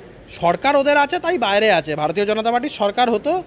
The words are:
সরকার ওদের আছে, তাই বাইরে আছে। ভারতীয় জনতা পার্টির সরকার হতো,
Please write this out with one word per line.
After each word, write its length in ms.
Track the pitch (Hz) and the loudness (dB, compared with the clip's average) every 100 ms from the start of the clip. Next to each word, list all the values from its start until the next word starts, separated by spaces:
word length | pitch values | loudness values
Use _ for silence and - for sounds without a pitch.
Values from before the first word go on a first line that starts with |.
| - - - - | -20 -20 -20 -4
সরকার 360 | 170 175 269 285 | -2 0 2 2
ওদের 200 | 277 294 | 2 2
আছে, 220 | 285 359 | 2 -2
তাই 200 | 330 349 | -2 -2
বাইরে 340 | 220 202 220 | 0 2 4
আছে। 240 | 175 151 151 | 2 0 -2
ভারতীয় 300 | 156 170 208 | -2 0 -2
জনতা 240 | 214 226 | 0 0
পার্টির 200 | 240 285 | -2 -4
সরকার 400 | - 202 220 247 | -2 -2 0 0
হতো, 320 | 233 285 359 | 0 -2 -4